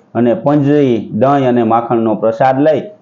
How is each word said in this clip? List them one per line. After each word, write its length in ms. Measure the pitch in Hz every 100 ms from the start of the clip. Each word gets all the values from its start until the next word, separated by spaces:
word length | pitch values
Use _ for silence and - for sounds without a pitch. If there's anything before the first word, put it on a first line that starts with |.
| _ 117
અને 180 | 120
પંજરી, 760 | 107 139 147 139 147 135 113 98
દહીં 340 | 104 131 143 131
અને 160 | 120
માખણનો 520 | 113 113 117 117 113 101
પ્રસાદ 440 | 110 113 131 131
લઈ 220 | 151 143 - -